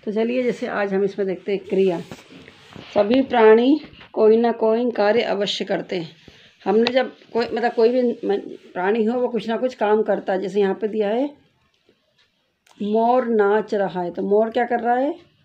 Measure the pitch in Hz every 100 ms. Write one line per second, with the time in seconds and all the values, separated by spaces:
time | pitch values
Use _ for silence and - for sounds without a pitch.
0 | - 208 226 254 247 - 247 180 202 196
1 | 196 196 190 180 - 190 - 190 190 170
2 | 170 - - - - - - - - -
3 | 202 262 269 240 220 220 247 302 - -
4 | - - 220 226 233 226 220 226 247 220
5 | 208 226 220 196 202 - 202 185 - 190
6 | 165 - - - - _ - 208 233 254
7 | 220 - _ 226 233 233 233 233 226 254
8 | 247 - 202 196 - - - 185 185 233
9 | 214 247 247 233 214 220 254 254 208 214
10 | 214 196 - 185 190 196 196 196 220 214
11 | 202 226 285 294 _ _ _ _ _ _
12 | _ _ _ _ _ _ _ _ 208 214
13 | 233 254 233 226 202 208 196 214 190 175
14 | 175 175 196 208 226 233 240 233 233 247
15 | 277 349 _ _